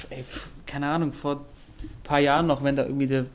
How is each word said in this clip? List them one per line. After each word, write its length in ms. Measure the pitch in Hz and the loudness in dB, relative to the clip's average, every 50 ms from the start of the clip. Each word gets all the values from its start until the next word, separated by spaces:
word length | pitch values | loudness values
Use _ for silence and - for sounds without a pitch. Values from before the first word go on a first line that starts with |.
| - - | -14 -12
ey, 100 | - 131 | -12 -12
f-, 280 | 127 - - - - - - - - | -12 -10 -10 -10 -12 -12 -16 -18 -14
keine 220 | - 143 143 143 143 | -10 -6 -4 -2 0
Ahnung, 240 | 156 170 165 143 | 0 0 0 0
vor 320 | 139 - - 147 143 139 - - - - - - - - | -2 -4 -4 -4 -4 -4 -6 -16 -20 -20 -20 -20 -16 -14
ein 80 | - - - - | -14 -14 -14 -12
paar 160 | - - 151 143 | -4 2 4 4
Jahren 280 | 143 139 139 160 170 160 | 6 6 6 4 4 4
noch, 160 | 147 131 139 | 2 2 2
wenn 100 | 139 139 | 0 2
da 80 | 139 - | 2 0
irgendwie 200 | - 139 139 139 | 0 0 0 2
der 200 | 131 135 131 127 131 | 2 2 0 0 -2